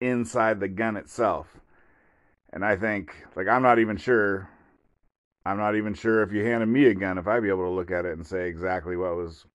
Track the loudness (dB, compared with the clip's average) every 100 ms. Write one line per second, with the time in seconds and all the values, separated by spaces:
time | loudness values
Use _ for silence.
0 | -2 -2 -2 0 0 0 -4 -2 -4 -4
1 | -10 -2 0 0 -8 -20 _ _ _ _
2 | _ _ _ _ _ -6 -2 0 0 -4
3 | -8 -18 -14 -6 0 4 6 6 4 0
4 | 2 4 4 0 -6 -20 _ _ _ _
5 | _ _ _ _ -6 -2 0 0 -2 -2
6 | 2 2 2 0 0 0 2 6 6 4
7 | -2 -4 0 0 2 0 0 -2 -2 -4
8 | -4 -6 -8 -6 -6 -4 -4 -4 -4 -4
9 | -4 -4 -6 -12 _